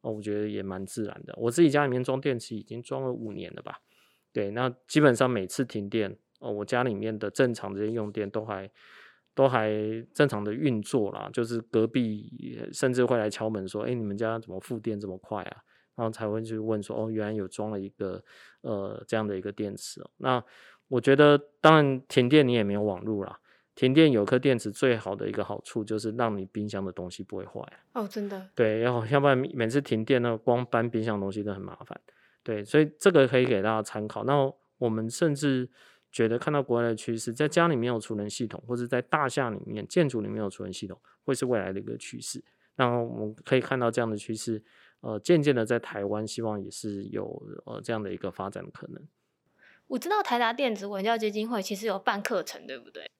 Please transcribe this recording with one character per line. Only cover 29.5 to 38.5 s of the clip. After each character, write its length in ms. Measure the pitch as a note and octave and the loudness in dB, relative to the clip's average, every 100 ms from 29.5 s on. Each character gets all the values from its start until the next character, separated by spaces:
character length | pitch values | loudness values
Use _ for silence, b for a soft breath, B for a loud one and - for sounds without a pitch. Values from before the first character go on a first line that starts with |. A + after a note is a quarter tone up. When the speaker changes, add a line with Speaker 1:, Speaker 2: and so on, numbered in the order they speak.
Speaker 1:
每 140 | B2+ A2+ | -2 0
次 120 | C#3 | 0
停 240 | C#3 A2 | 0 -2
电， 160 | A2 C3 | 2 2
那 160 | A#2+ A2 | 2 0
光 300 | - A#2+ B2 | 2 2 2
搬 240 | A#2 A#2 | 0 0
冰 140 | A2+ | -2
箱 120 | A2+ G#2 | -2 -2
的 60 | |
东 80 | G2 | -4
西 140 | G2+ | -4
都 100 | G#2 | -6
很 80 | G2 | -6
麻 140 | F#2+ - - | -10 -14 -16
烦。 140 | - _ b b b | -16 _ b b b
对， 200 | - G#2+ | -6 -6
所 160 | G#2 D3+ | 2 4
以 80 | D#3 - | 4 4
这 120 | G3+ | 6
个 160 | E3 C3 | 8 8
可 120 | C3 | 6
以 80 | B2+ | 4
给 160 | G#2 | 2
大 80 | G#2 | 2
家 120 | A2 | 0
参 240 | G#2 G#2+ G#2+ | -2 -6 -6
考。 160 | A2 | -4
那 280 | A2+ C#3+ C3+ - _ _ | 2 2 2 -2 _ _
我 100 | A#2 | -2
们 220 | A2 A2+ | 0 -4
甚 260 | - E3+ | 0 0
至 320 | C#3 D3 C3 B2 b b b b | 2 0 0 -4 b b b b
觉 160 | - A2+ | 0 0
得 100 | A#2+ | 2
看 140 | - | 0
到 100 | D3 | -2
国 140 | C3 A#2+ | 0 0
外 60 | |
的 120 | A#2 | 2
趋 220 | A2+ - A2+ | -2 -4 -6
势， 160 | A#2+ | -6
在 160 | A#2 D3+ | -2 0
家 200 | E3+ E3+ | 4 4
里 60 | |
面 160 | C3+ A#2+ | 2 0
有 80 | A#2 | -2
储 180 | - G#2+ | -4 -6
能 120 | G#2 | -6
系 180 | - | -6
统， 160 | A2+ | -6